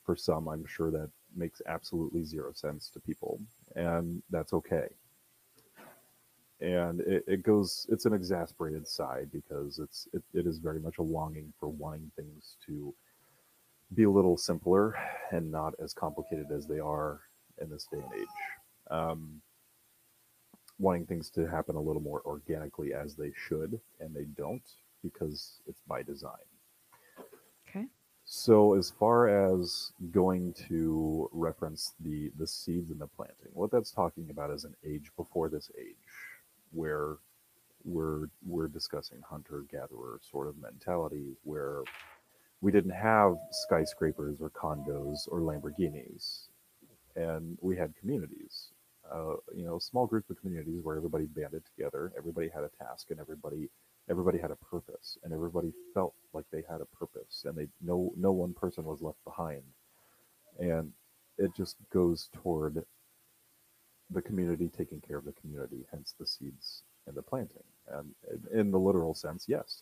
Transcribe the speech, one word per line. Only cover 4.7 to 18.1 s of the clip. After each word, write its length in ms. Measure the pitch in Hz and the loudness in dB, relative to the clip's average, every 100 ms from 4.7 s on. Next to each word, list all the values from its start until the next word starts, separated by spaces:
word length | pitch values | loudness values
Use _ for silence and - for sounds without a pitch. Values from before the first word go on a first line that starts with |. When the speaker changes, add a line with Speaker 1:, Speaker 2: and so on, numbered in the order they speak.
| 82 - - _ _ _ _ _ _ _ - - - _ _ _ _ _ - | 0 0 -8 _ _ _ _ _ _ _ -20 -20 -20 _ _ _ _ _ -4
Speaker 1:
And 400 | 87 90 85 87 | 2 2 2 0
it, 220 | - 95 - | 2 2 2
it 160 | 95 | 2
goes, 440 | 110 107 92 - - | 6 6 6 -2 0
it's 160 | 110 113 | 2 4
an 80 | |
exasperated 720 | 104 90 90 85 - 80 78 76 | 2 2 0 -2 -4 -4 -4 -4
sigh 380 | - - 64 71 | -4 -4 -4 -6
because 460 | 73 - 73 71 73 | -8 -6 -6 -6 -8
it's, 280 | 73 - - | -10 -12 -8
it, 100 | - - | -8 -4
it 140 | 90 87 | 0 0
is 120 | 80 | 0
very 200 | 80 80 | -4 -4
much 200 | 80 - | -4 -2
a 40 | |
longing 480 | 80 80 80 78 78 - | -2 -2 -2 -6 -12 -10
for 80 | 76 | -8
wanting 420 | 76 76 78 78 - | -6 -8 -8 -10 -12
things 420 | 76 76 - - - | -14 -16 -20 -18 -10
to 260 | 73 71 - _ _ _ _ _ _ _ _ - 95 | -8 -8 -12 _ _ _ _ _ _ _ _ 2 8
be 80 | |
a 60 | 107 | 10
little 280 | 98 92 85 | 12 10 8
simpler 580 | - 85 87 95 107 110 - - - | 4 2 6 8 8 2 -6 -8 -2
and 200 | 85 80 | -2 0
not 220 | 78 78 - | -2 -2 -4
as 100 | 78 | -8
complicated 580 | - 80 76 76 78 73 | -4 -4 -4 -4 -4 -4
as 160 | 73 73 | -4 -2
they 120 | 76 | -4
are 420 | 76 76 76 73 - _ _ - | -2 0 -2 -6 -14 _ _ -12
in 100 | 78 | -10
this 180 | 73 - | -10 -10
day 60 | 73 | -10
and 240 | 65 | -8